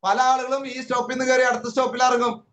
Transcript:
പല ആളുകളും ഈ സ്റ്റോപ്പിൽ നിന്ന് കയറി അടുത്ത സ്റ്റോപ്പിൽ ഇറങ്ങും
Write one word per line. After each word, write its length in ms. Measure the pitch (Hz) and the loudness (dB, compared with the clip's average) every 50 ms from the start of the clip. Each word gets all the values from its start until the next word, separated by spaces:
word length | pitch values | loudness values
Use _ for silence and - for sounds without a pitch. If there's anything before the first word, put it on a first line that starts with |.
| - | 0
പല 120 | 190 202 240 254 254 | 0 2 2 4 2
ആളുകളും 300 | 262 262 254 254 262 277 277 262 247 | 2 2 0 -4 -4 -4 -4 -8 -10
ഈ 20 | 262 254 | -10 -6
സ്റ്റോപ്പിൽ 300 | - 254 247 247 240 254 | -4 -4 -4 -2 -4 -4
നിന്ന് 120 | 254 262 254 | -4 0 2
കയറി 160 | 254 254 254 247 | 2 4 4 2
അടുത്ത 180 | 247 226 220 240 | 0 -2 -4 -4
സ്റ്റോപ്പിൽ 320 | 220 277 262 247 240 247 254 254 | -2 -2 -2 -2 0 2 2 2
ഇറങ്ങും 240 | 247 240 240 240 220 - _ _ | 2 2 0 -2 -4 -6 _ _